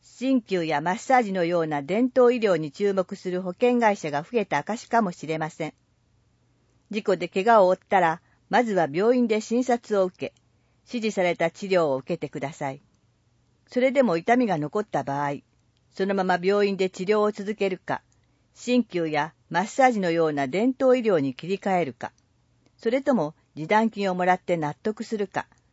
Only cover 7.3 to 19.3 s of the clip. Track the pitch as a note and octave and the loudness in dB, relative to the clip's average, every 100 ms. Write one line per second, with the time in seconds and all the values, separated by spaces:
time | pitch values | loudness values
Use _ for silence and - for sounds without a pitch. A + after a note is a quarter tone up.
7.3 | - G3 A3+ F#3 F#3 _ G3+ E3+ E3 _ | -2 4 6 6 2 _ 2 2 0 _
8.3 | _ _ G3 A#3+ F#3+ D3+ D3+ G#3+ B3+ A#3+ | _ _ 0 2 0 0 2 2 2 2
9.3 | G#3+ G#3+ A#3 B3+ A#3+ - G#3 F#3 _ - | 0 0 -2 0 -2 0 0 0 _ -12
10.3 | _ _ _ _ _ _ B3 A3 G3+ F3+ | _ _ _ _ _ _ -6 -4 0 0
11.3 | E3 E3+ - G3 F#3 D#3+ C3 - E3+ D3+ | 0 -2 -4 -2 0 2 -2 -4 -8 -6
12.3 | D3 C#3 - C#3+ C3+ _ _ _ _ _ | -8 -10 -8 -8 -8 _ _ _ _ _
13.3 | _ _ _ _ B3+ C4 C4 B3 E3+ F3 | _ _ _ _ 0 0 2 2 0 2
14.3 | B3 A#3+ E3+ D3 G#3 G#3+ D#3 C3+ C#3 C#3+ | 2 2 -2 -2 -4 -4 -6 -4 -4 -4
15.3 | C#3+ _ _ _ _ _ - F#3+ G3 F#3 | -6 _ _ _ _ _ -6 -2 0 0
16.3 | F3+ F3+ G3+ G3+ F#3+ F#3+ - F#3 G#3+ G#3 | 0 2 2 0 0 -4 -4 -2 0 0
17.3 | G#3 G3 G#3+ G3 F#3 - C3+ _ _ _ | -2 -8 -4 -4 -4 -8 -8 _ _ _
18.3 | _ _ _ - B3 A#3 F3 E3 D3+ D#3 | _ _ _ 0 0 0 -4 -2 -2 -4